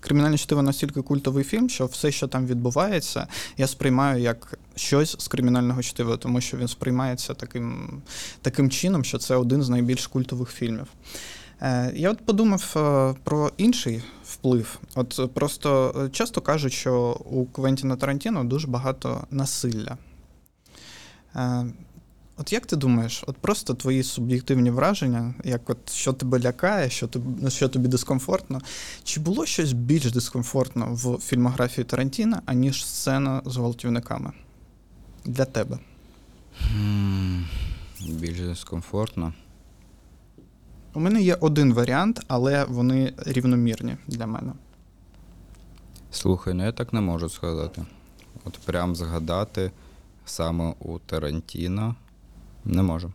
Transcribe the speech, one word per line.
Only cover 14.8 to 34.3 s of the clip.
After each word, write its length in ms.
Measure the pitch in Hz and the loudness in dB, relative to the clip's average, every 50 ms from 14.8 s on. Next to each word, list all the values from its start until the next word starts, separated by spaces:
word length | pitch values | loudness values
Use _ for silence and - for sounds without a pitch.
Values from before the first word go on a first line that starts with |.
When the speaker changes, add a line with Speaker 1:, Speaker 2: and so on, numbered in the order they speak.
| - - - | -16 -8 -4
Speaker 1:
От, 220 | - 127 120 - - | -4 -4 -2 -2 -4
е, 80 | 131 | -4
просто, 680 | 127 - - 143 147 - - - 151 139 135 131 127 - - 139 | -2 0 -2 -2 -2 -2 -2 0 2 4 4 4 2 0 -2 -4
е, 20 | 135 | -4
часто 320 | 135 - 226 233 - - | 0 -2 -2 0 -2 -4
кажуть, 320 | - - 147 156 143 131 127 | 0 0 0 2 2 0 -2
що 400 | - - 135 127 123 120 120 120 - - - | -2 0 2 2 2 2 0 -2 -4 -6 -4
у 160 | 127 131 127 | -2 -2 -2
Квентіна 500 | 127 127 - 131 135 135 135 135 135 131 | -2 -4 -2 2 2 2 2 2 -2 -2
Тарантіно 480 | 127 135 135 139 143 - 214 233 170 127 | 0 0 -2 -2 -2 -2 -2 0 0 0
дуже 220 | 120 127 143 160 139 | 0 0 -2 -2 -2
багато 560 | 123 123 127 135 131 - - 131 123 - - - | -2 -2 0 -2 -4 -2 -4 -6 -4 -4 -6 -6
насилля. 680 | - 135 135 135 - - - 123 117 110 107 - 123 127 - - - - - - - - _ _ _ _ _ _ - - - - - - - - - - _ _ - | -4 -2 -2 -2 -2 -2 -2 -2 -2 -2 -6 -6 -10 -12 -14 -20 -20 -20 -20 -20 -20 -20 _ _ _ _ _ _ -20 -20 -20 -20 -20 -20 -20 -20 -20 -20 _ _ -6
Е, 300 | - 127 123 123 123 123 120 117 - - - - - - - - - - - - - | -4 -2 0 0 0 -2 -4 -6 -10 -18 -20 -20 -20 -20 -20 -20 -20 -20 -20 -12 -12
от 140 | 147 - 196 | -6 -2 -2
як 140 | 226 - | -2 0
ти 100 | - - | 0 0
думаєш, 480 | 151 135 131 123 117 117 113 - - - | 2 4 4 4 4 4 0 -4 -6 -8
от 100 | - 131 | -8 -10
просто 380 | - - - 208 208 - - 127 | -4 0 0 0 0 0 -4 -4
твої 280 | 123 - 131 131 131 127 | -2 0 0 2 2 2
суб'єктивні 680 | 131 - - 120 120 127 123 127 - 139 127 123 123 | 0 -2 -4 0 0 0 0 2 2 4 4 6 4
враження, 640 | 120 127 139 170 202 196 - 131 123 117 117 117 123 - - | 4 4 4 2 2 2 2 0 0 0 -2 -4 -6 -6 -4
як 260 | - 127 120 - - | -4 -4 -4 -2 -2
от 200 | 107 - - - | -4 -4 -4 -8
що 220 | - - - - 135 | -6 -2 0 0 -2
тебе 280 | 135 - 127 127 127 | 0 0 2 2 4
лякає, 500 | 120 127 127 - - 180 214 202 156 127 | 2 2 0 2 2 2 2 2 2 0
що 160 | - - - | 0 -2 -4
тоб-, 440 | 117 - 131 120 131 127 - 135 135 | -4 -4 -4 -4 -4 -4 -2 0 -2
що 180 | 131 - 143 131 | 0 2 0 2
тобі 200 | 127 135 123 123 | 2 2 2 4
дискомфортно, 720 | 127 123 - - 143 131 131 - 185 190 - - 135 131 135 - - - - - - - - | 2 2 0 0 -2 -2 0 0 -2 -2 -2 -2 -6 -6 -6 -10 -12 -12 -12 -14 -14 -12 -8
чи 160 | - - 151 | -6 -4 -2
було 260 | 156 165 190 254 330 | 0 0 0 0 0
щось 260 | - - - - 143 131 | -2 0 0 2 2 2
більш 400 | 120 120 123 147 165 135 123 117 | 0 2 4 4 4 4 4 2
дискомфортно 760 | 123 117 - - 127 120 - - 139 127 127 - 120 117 110 120 | 2 -2 0 -2 -4 -4 0 0 0 0 0 0 -4 -2 -2 -2
в 260 | 117 120 127 123 123 | -2 -2 -2 -2 -2
фільмографії 640 | - - - 123 123 123 123 131 123 123 - - 123 | -2 0 2 4 4 2 2 0 -2 -2 0 -4 -4
Тарантіно, 560 | - - 117 131 139 135 - 220 220 226 180 - | -2 0 0 0 0 0 0 2 2 2 0 0
аніж 400 | - 131 123 127 135 135 - - | 0 2 2 2 2 2 -2 -4
сцена 560 | - - - - - 135 135 139 135 131 135 131 | -6 -6 -4 -2 0 0 2 2 0 0 -2 -4
з 100 | 131 123 | -4 -4
гвалтівниками? 760 | 123 120 120 117 120 - 123 120 120 117 - - - - - | -2 -2 -2 -2 -2 -2 -2 -2 -2 -2 -4 -6 -6 -6 -8